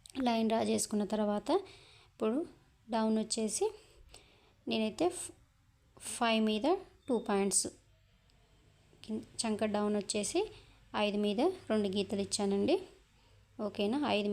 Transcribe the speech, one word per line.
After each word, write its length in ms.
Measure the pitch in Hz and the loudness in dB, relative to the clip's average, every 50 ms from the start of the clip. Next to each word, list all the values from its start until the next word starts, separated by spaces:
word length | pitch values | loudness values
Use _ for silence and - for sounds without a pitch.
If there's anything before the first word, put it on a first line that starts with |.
| - - - 262 262 247 | -20 -12 -6 -2 0 0
లైన్ 200 | 233 226 226 220 220 | 2 2 2 2 2
డ్రా 80 | 226 226 208 220 | 0 0 0 0
చేసుకున్న 320 | 214 - - - 208 208 190 - | 0 0 0 0 -2 0 0 0
తర్వాత 360 | 220 214 208 208 208 208 - 294 392 392 - - - - - - - - - | 0 0 0 0 -2 0 0 0 0 0 -2 -14 -20 -20 -20 -20 -20 -20 -20
ఇప్పుడు 300 | _ _ 226 220 226 285 349 - - - - _ _ _ _ - 220 | _ _ -2 0 0 0 -2 -4 -10 -20 -20 _ _ _ _ -4 -2
డౌన్ 200 | 226 220 220 220 220 214 | 0 2 2 2 2 0
వచ్చేసి 420 | 220 - 233 220 214 214 - 392 440 - - - - - - - - - - - - - - _ - _ _ _ | -2 -2 -2 -2 -2 0 0 0 -2 -2 -6 -16 -20 -20 -20 -20 -20 -20 -20 -20 -20 -20 -20 _ -20 _ _ _
నేనైతే 420 | - 233 226 220 220 220 - 320 359 359 - | -2 0 0 0 0 0 0 0 0 0 -2
ఫ్-, 120 | - - - - - _ _ _ _ _ _ _ _ _ _ - - - - | -10 -12 -14 -20 -20 _ _ _ _ _ _ _ _ _ _ -16 -12 -12 -4
ఫైవ్ 260 | - 240 226 226 220 220 220 | -2 0 2 2 4 2 2
మీద 160 | 214 214 214 285 359 392 - - - - _ - | 0 0 2 2 2 2 0 -10 -20 -20 _ -2
టూ 80 | 254 220 233 - | 0 0 0 0
పాయింట్స్, 360 | 202 196 196 202 185 - - - - - _ _ _ _ _ _ _ _ _ _ _ _ _ _ - - _ - _ _ _ - - - - | 2 2 2 4 2 2 0 0 -8 -12 _ _ _ _ _ _ _ _ _ _ _ _ _ _ -20 -20 _ -20 _ _ _ -20 -20 -20 -10
కిం-, 220 | - 214 220 233 - - - - | -6 -6 -6 -6 -10 -8 -4 -2
చంక 220 | 226 214 208 220 214 202 208 | -2 0 0 0 0 0 0
డౌన్ 180 | 208 208 208 208 196 | 2 2 2 0 -2
వచ్చేసి 400 | - - 214 202 - - 339 427 427 - - - - - - - - - 226 214 | -2 -2 -2 -2 0 0 0 0 0 -6 -14 -20 -20 -20 -20 -20 -6 -2 0 0
ఐదు 140 | 208 196 208 208 | 2 2 2 2
మీద 140 | 208 208 208 269 370 370 - - - 220 | 2 2 2 2 2 0 -2 -4 0 0
రెండు 180 | 220 208 202 185 | 2 2 2 0
గీతలు 280 | 202 190 196 - 202 202 196 | 0 -2 0 -2 -4 -2 -2
ఇచ్చానండి. 500 | - - 202 202 196 202 - 226 320 392 - - - - - _ _ - - - - - - _ - - 220 | -2 -2 0 2 2 2 4 4 2 2 0 -6 -16 -20 -20 _ _ -20 -20 -20 -20 -20 -20 _ -10 -8 -8
ఓకేనా, 320 | 208 196 - 202 202 233 294 294 226 202 208 | -6 -2 -2 0 0 0 0 0 0 0 0
ఐదు 120 | 208 208 | 2 2